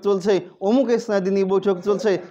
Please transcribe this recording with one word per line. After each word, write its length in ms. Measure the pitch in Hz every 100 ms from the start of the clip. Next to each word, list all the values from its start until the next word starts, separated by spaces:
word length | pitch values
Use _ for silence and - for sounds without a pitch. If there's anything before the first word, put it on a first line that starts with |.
চলছে, 380 | 196 196 185 185 180 -
অমুক 280 | 196 247 240
স্থানে 320 | 233 226 202
দিনী 220 | 185 196
বৈঠক 340 | 190 190 202 185
চলছে, 340 | 196 202 214 180 -